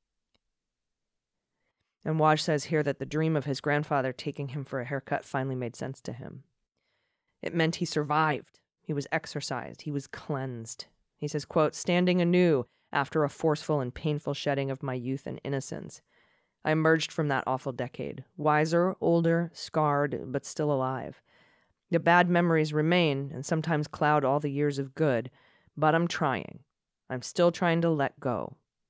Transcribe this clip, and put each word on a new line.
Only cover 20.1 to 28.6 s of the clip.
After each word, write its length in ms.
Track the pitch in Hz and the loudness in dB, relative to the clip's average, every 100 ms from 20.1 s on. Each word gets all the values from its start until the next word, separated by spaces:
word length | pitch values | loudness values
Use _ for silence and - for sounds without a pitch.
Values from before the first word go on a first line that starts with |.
| 117 131 | -2 -4
but 140 | 135 - | -6 -4
still 260 | - 151 | -2 0
alive. 500 | 139 131 131 71 - _ _ _ _ _ _ _ | 0 0 -4 -8 -12 _ _ _ _ _ _ _
The 100 | 165 | 0
bad 300 | 170 175 180 | 6 6 6
memories 440 | 175 175 160 156 | 4 4 4 2
remain 580 | 151 156 180 160 135 139 | 2 2 4 4 0 -4
and 120 | 127 139 | -8 -2
sometimes 420 | 160 160 151 151 | -2 0 -2 -2
cloud 380 | - 151 151 135 | 0 2 4 4
all 140 | 143 | 2
the 120 | 147 | 0
years 260 | 139 147 139 | 0 0 0
of 160 | 135 | -6
good, 380 | 143 156 120 127 - _ _ _ - | 0 2 2 -2 -12 _ _ _ 0
but 180 | 151 165 | 2 4
I'm 120 | 170 | 2
trying. 560 | - 147 110 - - - _ _ _ _ | 0 -2 -2 -6 -14 -20 _ _ _ _
I'm 120 | 127 | -8
still 300 | - - 175 | -6 2 2
trying 300 | 165 175 165 | 2 0 2
to 80 | 170 | 2
let 300 | 151 135 - | 0 -2 -4
go. 380 | - 104 55 - | -4 -4 -6 -12